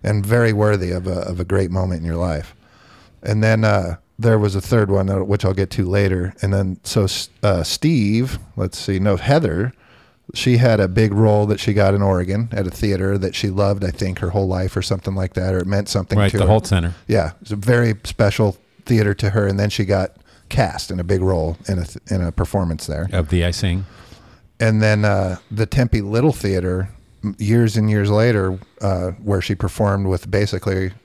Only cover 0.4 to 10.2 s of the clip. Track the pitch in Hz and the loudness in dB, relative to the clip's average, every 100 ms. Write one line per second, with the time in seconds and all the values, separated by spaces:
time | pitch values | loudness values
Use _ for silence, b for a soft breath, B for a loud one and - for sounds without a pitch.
0.4 | 117 104 107 101 90 90 92 90 - 87 | 2 2 2 2 -2 -4 -4 -4 -4 -6
1.4 | 87 95 92 92 92 87 82 82 90 76 | -2 0 0 0 -2 -2 -4 -2 -2 -4
2.4 | 76 - b b b b b _ - 107 | -8 -18 b b b b b _ -4 0
3.4 | 110 110 110 101 87 85 _ - 117 110 | 2 4 4 2 0 -8 _ -2 2 4
4.4 | 104 95 - 117 104 98 95 98 95 101 | 2 -2 0 2 2 2 0 -2 0 0
5.4 | 95 95 95 - 90 98 101 92 92 - | 0 0 -2 -2 0 2 2 0 -4 -4
6.4 | 98 98 95 92 - 113 98 - - _ | 0 0 0 -6 -4 0 0 -2 -10 _
7.4 | 104 90 80 - 151 156 101 110 127 - | 0 0 -2 -2 2 2 2 0 -2 -6
8.4 | - - 95 - - 95 101 90 107 - | -10 -6 -6 -6 -4 0 0 0 2 2
9.4 | 113 80 120 b b b b b | 2 -2 -4 b b b b b